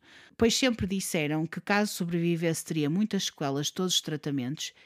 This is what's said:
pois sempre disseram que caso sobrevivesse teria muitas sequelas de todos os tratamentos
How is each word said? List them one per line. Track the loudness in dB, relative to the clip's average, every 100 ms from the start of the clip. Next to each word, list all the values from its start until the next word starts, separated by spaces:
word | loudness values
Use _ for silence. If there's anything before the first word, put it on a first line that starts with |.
| -20 -20 -10 2
pois | 4 4
sempre | 2 2 -2
disseram | -2 -2 0 0 0 -2
que | -4
caso | 0 2 2
sobrevivesse | -2 -2 0 2 2 0 0
teria | -2 0 0
muitas | 2 0 0 -2
sequelas | -4 -2 -2 -2
de |
todos | -2 0 0
os |
tratamentos | -2 -4 -2 -2 -2 -4 -8 -12